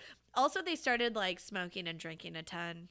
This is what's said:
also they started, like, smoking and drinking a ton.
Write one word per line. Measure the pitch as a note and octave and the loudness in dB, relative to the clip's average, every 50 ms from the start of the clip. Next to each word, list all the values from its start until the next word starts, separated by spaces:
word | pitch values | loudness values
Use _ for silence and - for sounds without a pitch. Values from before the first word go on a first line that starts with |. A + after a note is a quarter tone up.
| - - - - _ _ - | -4 -10 -18 -20 _ _ 4
also | B3 C4 D4+ - F#4+ | 4 6 6 4 2
they | F4 F4 E4 | 0 0 -2
started, | - - C4+ A#3+ A#3 A#3+ A#3+ A3 | 2 4 4 4 4 4 2 2
like, | A3 F#3+ F#3 F#3+ F#3+ | 2 2 2 0 -2
smoking | - - G#3 F#3+ F3+ F3 - F#3+ F3+ | -6 -4 -4 -2 -2 -2 -4 -4 -4
and | E3+ E3 D#3+ | -4 -4 -4
drinking | - E3 E3 D#3+ - E3+ E3 | -6 -8 -8 -8 -10 -8 -8
a | D#3+ E3 | -8 -8
ton. | - - E3+ E3+ E3+ E3 E3+ F3 - | -6 -6 -4 -4 -4 -6 -8 -12 -16